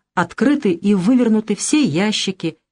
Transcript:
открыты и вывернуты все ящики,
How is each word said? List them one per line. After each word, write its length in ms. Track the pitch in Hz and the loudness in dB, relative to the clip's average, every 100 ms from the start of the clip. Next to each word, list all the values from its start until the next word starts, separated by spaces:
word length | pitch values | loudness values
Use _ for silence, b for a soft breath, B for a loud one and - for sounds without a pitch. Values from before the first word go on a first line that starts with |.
| _ | _
открыты 580 | - 170 - 240 285 208 | -4 -4 0 0 2 0
и 220 | 170 202 | 0 0
вывернуты 600 | 202 185 254 233 214 214 | 2 2 2 4 2 0
все 300 | 202 - 302 | -6 0 0
ящики, 760 | 226 156 208 202 - 185 165 - _ | 2 0 -2 -2 -4 -6 -8 -10 _